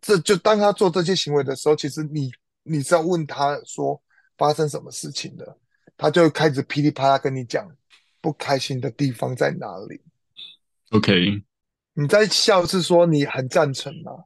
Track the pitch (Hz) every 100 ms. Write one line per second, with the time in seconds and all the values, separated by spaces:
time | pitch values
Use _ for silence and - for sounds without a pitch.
0 | - 202 - 196 214 214 208 202 196 185
1 | 175 185 - 147 135 135 - 151 147 143
2 | 156 151 131 - _ _ - 156 135 175
3 | 160 180 151 - 143 143 - - 139 143
4 | _ _ _ _ 147 151 151 - 143 -
5 | 151 143 - - - - _ _ _ _
6 | 151 165 165 - 160 135 139 147 147 143
7 | 135 135 139 131 120 - 110 151 _ _
8 | _ _ 160 147 - 139 - 131 123 113
9 | 143 117 131 127 143 175 113 90 107 -
10 | _ _ _ - - - _ _ _ 107
11 | 95 95 90 101 - _ _ _ _ -
12 | 147 202 214 - - 196 175 190 165 170
13 | 175 151 143 - 131 180 151 135 - 160
14 | 160 -